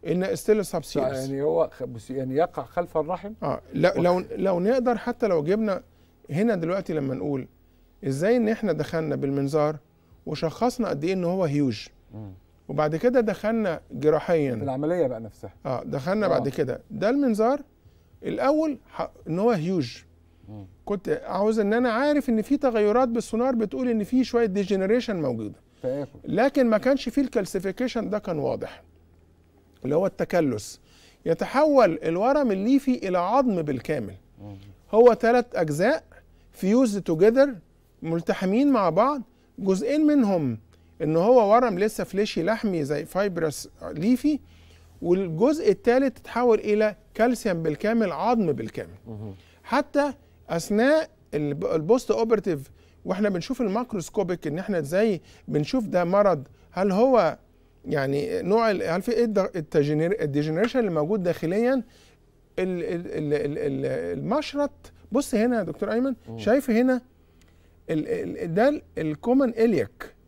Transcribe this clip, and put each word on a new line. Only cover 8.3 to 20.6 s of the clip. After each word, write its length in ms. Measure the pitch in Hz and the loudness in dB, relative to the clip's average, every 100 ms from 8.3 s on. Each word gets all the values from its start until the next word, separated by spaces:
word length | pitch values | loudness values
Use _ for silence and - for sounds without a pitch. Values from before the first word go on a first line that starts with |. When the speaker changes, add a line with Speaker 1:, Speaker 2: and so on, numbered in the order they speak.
| 247 | 2
Speaker 1:
إن 120 | 220 | 2
إحنا 240 | 220 208 | 0 -2
دخلنا 440 | 156 147 165 156 135 | -2 -2 -4 -4 -4
بالمنظار 600 | 139 139 139 151 151 156 _ _ _ - - | -2 -2 0 0 0 -4 _ _ _ -18 -10
وشخصنا 640 | 156 160 - 240 247 202 | -6 -6 -2 -2 0 -4
قد 160 | 147 | -2
إيه 80 | 160 | -2
إن 120 | 190 | -2
هو 200 | 170 185 | -2 0
هيوج، 420 | 170 143 139 104 - _ _ | 0 0 0 -2 -10 _ _
Speaker 2:
مم. 180 | 107 104 92 _ _ - | -16 -16 -18 _ _ -8
Speaker 1:
وبعد 280 | 147 151 156 | -2 -2 0
كده 240 | 240 254 | 2 2
دخلنا 600 | 220 190 208 226 208 160 - | 0 -2 -2 -2 -2 -4 -10
جراحيا. 640 | - 147 156 - 170 139 117 | -2 2 2 2 0 2 -2
Speaker 2:
في 60 | |
العملية 440 | 139 131 151 180 139 | -4 -4 -2 0 -2
بقى 140 | 113 | -2
نفسها. 320 | 113 - 101 - - | -10 -14 -18 -12 -8
Speaker 1:
آه، 160 | 127 | -6
دخلنا 420 | - 147 139 208 196 | -6 -6 -2 -2 2
Speaker 2:
آه. 20 | |
Speaker 1:
بعد 180 | 151 135 | 0 0
كده. 320 | - 131 - - | -2 -4 -4 -10
ده 200 | - 190 | -4 0
المنظار 500 | 277 277 208 220 285 - _ - _ _ _ | 2 0 2 2 0 -4 _ -20 _ _ _
الأول 560 | - 240 254 302 320 254 _ | -8 -2 2 2 0 -4 _
ح-، 200 | - - - - | -8 -8 -10 -6
إن 100 | 165 | 0
هو 120 | 226 | 0
هيوج. 460 | 208 160 190 123 - - _ _ _ - | 0 0 -2 -2 -8 -20 _ _ _ -20
Speaker 2:
مم. 180 | 107 | -18